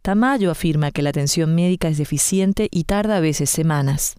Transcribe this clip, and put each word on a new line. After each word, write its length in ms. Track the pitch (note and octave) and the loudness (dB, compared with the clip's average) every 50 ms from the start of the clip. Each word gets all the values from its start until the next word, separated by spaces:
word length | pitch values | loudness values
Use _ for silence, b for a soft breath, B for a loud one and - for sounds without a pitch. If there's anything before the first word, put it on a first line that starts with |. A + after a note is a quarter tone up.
| - | -4
Tamayo 480 | F#3+ G3+ G#3+ B3 C4+ C#4 A3+ G3 F3 | 0 2 2 2 2 2 2 0 0
afirma 400 | D#3 - - E3 D3 D3+ D3+ C#3+ | 0 0 0 0 2 2 0 0
que 100 | - D3 | 0 -2
la 80 | C#3+ C#3+ | -2 0
atención 460 | - D3 C#3+ D3 - E3 D#3+ D#3 E3 | 0 0 -2 0 0 0 0 2 2
médica 320 | E3+ F3 F3+ F#3 - E3+ | 2 2 2 0 0 0
es 100 | D#3+ D3+ | -2 0
deficiente 720 | D3+ D3 - D3 C#3+ - - F#3+ F#3+ F#3+ G3 G3+ - G#3+ - | -2 -2 -2 -2 -2 -2 0 0 0 0 0 0 0 -2 -2
y 140 | - E3+ D#3+ | -2 -4 -2
tarda 340 | - G3+ G#3 G#3 G#3+ G#3 | 0 0 0 0 0 0
a 40 | F3+ | 2
veces 280 | D#3+ D#3 D3 - C#3+ C#3+ | 2 0 0 0 -2 -2
semanas. 680 | - D#3+ D#3 D#3+ D3+ C#3+ C#3 C#3 C#3+ C#3+ - - - | -2 0 0 0 0 0 0 0 -2 -2 -4 -6 -8